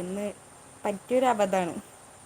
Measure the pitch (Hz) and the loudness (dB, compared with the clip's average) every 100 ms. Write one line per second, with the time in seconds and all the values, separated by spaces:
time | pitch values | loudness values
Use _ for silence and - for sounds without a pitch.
0 | 180 196 208 - - - - - 208 196 | -6 -6 -8 -10 -18 -20 -20 -6 -6 -6
1 | - 247 254 220 196 190 170 208 - - | 0 2 4 2 2 2 -2 -6 -12 -20
2 | - - | -20 -20